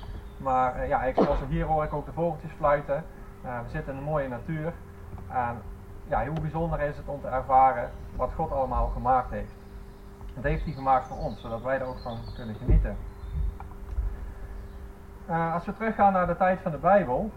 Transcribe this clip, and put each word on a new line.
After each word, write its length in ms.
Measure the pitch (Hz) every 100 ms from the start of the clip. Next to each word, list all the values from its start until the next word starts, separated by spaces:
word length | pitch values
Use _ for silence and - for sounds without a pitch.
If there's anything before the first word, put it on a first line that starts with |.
| - - - -
Maar, 320 | 135 131 127
eh, 140 | 127 131
ja, 140 | 139
ik, 120 | 127 -
zoals 220 | 147 139 139
hier 160 | 165
hoor 200 | 160 156
ik 80 | 151
ook 140 | 151 139
de 60 |
vogeltjes 400 | 147 170 156 160 -
fluiten. 480 | 147 143 - 143 170 - - -
Eh, 160 | 131 120
we 60 | 117
zitten 220 | 156 151
in 60 | 135
een 60 |
mooie 240 | 143 151 135
natuur. 440 | 120 - 160 156 - - - - - -
En 320 | 127 120 120 - - - - -
ja, 180 | 139 143
hoe 140 | 160
bijzonder 400 | 151 160 165 151
is 160 | 147 151
het 120 | -
om 120 | 143
te 80 | -
ervaren 640 | 131 127 135 131 120 - - - -
wat 160 | 127
God 200 | - 160
allemaal 340 | 139 127 123 117
gemaakt 440 | - 117 156 -
heeft. 220 | 104 101 - - - - - - - -
Dat 100 | -
heeft 200 | 147 156
hij 80 | -
gemaakt 340 | 127 131 131 -
voor 100 | -
ons, 240 | 123 110
zodat 220 | 117 113
wij 180 | 123 135
er 60 | 127
ook 120 | 127
van 200 | 127 117 117 -
kunnen 180 | 117
genieten. 420 | 110 123 160 110 101 - - - - - - - - - - - - - - - - - - - - - - -
Eh, 280 | 165 165
als 100 | 170
we 100 | 190
teruggaan 380 | 190 220 214 202
naar 140 | 190 175
de 100 | 170
tijd 240 | 185 185
van 100 | 180
de 80 | 147
Bijbel, 520 | 165 202 135 131 214